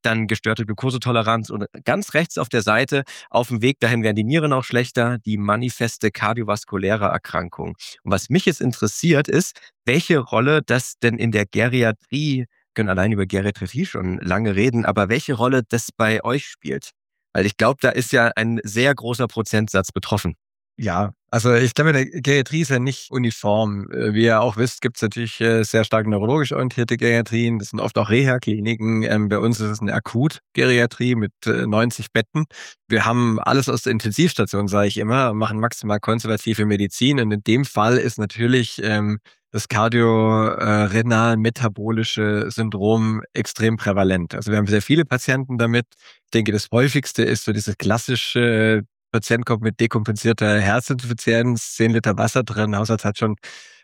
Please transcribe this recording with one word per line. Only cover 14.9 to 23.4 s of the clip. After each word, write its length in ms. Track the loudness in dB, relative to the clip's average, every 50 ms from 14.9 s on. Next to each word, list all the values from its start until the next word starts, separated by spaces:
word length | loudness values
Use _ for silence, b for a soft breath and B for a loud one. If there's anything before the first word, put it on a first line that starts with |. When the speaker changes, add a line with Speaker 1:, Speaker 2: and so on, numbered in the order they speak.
| 2 0 2 0
Speaker 1:
welche 260 | 0 -2 -2 -4 -2
Rolle 280 | 0 0 2 2 2 0 0
das 220 | -4 -4 -4 -4
bei 320 | -4 0 0 0 0 0 -2
euch 240 | -2 -4 -4 -6
spielt? 440 | -8 -18 _ -10 -8 -8 -8 -10 -14 _ _ _ _ _ _ _ _ -2
Weil 120 | 0 0
ich 120 | 0 0
glaub, 240 | 2 0 0 0 2
da 80 | 0 0
ist 240 | 0 0 -2 0 2
ja 180 | 2 2 2 2
ein 240 | 0 -2 -2 -2 -4 -4
sehr 320 | -4 -2 0 2 2 2
großer 320 | 0 -2 -6 -4 -2 -2
Prozentsatz 640 | -4 -2 -4 -4 0 0 0 0 2 0 0 0 0
betroffen. 460 | -4 -8 -4 -2 -2 -2 -2 -4 -6 _ _ _ _ _ _ _ _ -8
Speaker 2:
Ja, 340 | -6 -2 0 0 -2 -2 -4 _ _ -4 -2
also 200 | 0 2 4 4
ich 220 | 4 4 2 2
glaube, 180 | 2 2 2 4
der 140 | 2 0
Geriatrie 540 | -2 -4 -6 0 2 2 2 2 0 -2 -2
ist 100 | -2 0
ja 80 | 0 0
nicht 320 | 0 -2 -4 -6 -10 -8
uniform. 800 | -4 -2 -2 -2 -2 -2